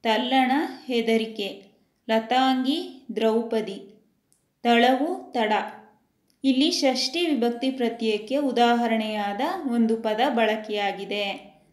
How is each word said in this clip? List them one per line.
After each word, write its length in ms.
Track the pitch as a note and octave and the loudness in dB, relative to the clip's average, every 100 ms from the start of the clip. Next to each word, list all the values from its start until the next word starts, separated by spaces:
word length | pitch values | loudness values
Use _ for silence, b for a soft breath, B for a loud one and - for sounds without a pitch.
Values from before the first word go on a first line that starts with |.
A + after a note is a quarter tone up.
ತಲ್ಲಣ 480 | A3+ G#3+ B3 C4 B3+ C#4 F4 - - | 0 0 2 2 4 2 -2 -8 -4
ಹೆದರಿಕೆ, 760 | A#3+ A3+ A3+ A3 - G3 - - _ _ _ - | -2 2 2 0 -6 -8 -8 -20 _ _ _ -2
ಲತಾಂಗಿ 960 | A3 A3+ B3+ C4 C4 C4 D#4+ F4+ - - G#3+ | -2 2 2 2 2 0 -2 -6 -16 -10 0
ದ್ರೌಪದಿ, 800 | A3 A3+ A3+ A3 F#3 G3 - - _ _ _ _ _ _ | 2 2 0 -4 -4 -10 -14 -20 _ _ _ _ _ _
ತಳವು 680 | A#3 A#3 B3 C4 D#4 F#4 - | 2 4 4 4 0 -4 -6
ತಡ. 220 | B3 G#3+ G#3 - - - _ _ _ _ _ | -2 0 0 -2 -12 -20 _ _ _ _ _
ಇಲ್ಲಿ 280 | C4+ C4 D#4 | 0 2 2
ಷಷ್ಠಿ 540 | F4 C#4 B3 - E4+ E4+ | 2 0 0 -2 -2 0
ವಿಭಕ್ತಿ 460 | C4 A#3+ A#3+ C4 | 2 0 0 -4
ಪ್ರತ್ಯಯಕ್ಕೆ 680 | B3+ A#3 A3+ A3 G#3 G#3+ C4+ | 0 -2 0 -2 -2 -2 -2
ಉದಾಹರಣೆಯಾದ 1040 | C#4 A#3 A#3+ A#3+ A#3 A3+ G#3+ G#3+ G3+ G3+ D4 F#4+ C#4 | 0 2 4 4 2 0 -2 -4 -4 -2 -4 -4 -2
ಒಂದು 260 | A#3 A3 A3 | 0 2 2
ಪದ 240 | A3 G#3+ C4+ | 0 0 0
ಬಳಕೆಯಾಗಿದೆ 1200 | A#3 A3 A3 - G#3 G3+ F#3 F#3+ G3+ G3+ - - _ _ | 2 2 0 -4 -4 -4 -6 -6 -4 -4 -8 -16 _ _